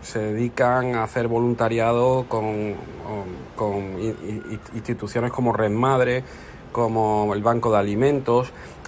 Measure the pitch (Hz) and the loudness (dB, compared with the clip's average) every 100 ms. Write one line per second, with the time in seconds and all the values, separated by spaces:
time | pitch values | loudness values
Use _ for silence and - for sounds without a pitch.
0 | - 117 107 104 120 120 123 127 127 120 | -8 -4 -2 -2 -2 2 2 2 2 0
1 | 110 127 117 117 120 113 113 117 113 120 | -2 0 0 2 2 2 2 2 2 4
2 | 127 131 123 113 107 107 104 101 - - | 4 2 0 -2 -2 -2 -4 -6 -10 -12
3 | 104 104 92 90 - - 107 101 - 92 | -8 -8 -8 -10 -12 -4 -2 -2 -4 -4
4 | 110 - 85 107 - 107 - 113 110 117 | -4 -4 -6 -8 -8 -10 -10 -8 -6 -6
5 | 101 123 117 - 123 110 107 107 131 131 | -4 -2 -2 0 2 2 2 2 2 4
6 | 123 123 127 - - - - 117 117 110 | 2 0 -4 -12 -18 -18 -8 -2 0 2
7 | 107 107 104 101 107 117 113 107 101 104 | 2 2 2 2 2 2 4 4 4 4
8 | 135 143 131 120 127 - - - | 4 2 2 2 2 -6 -16 -16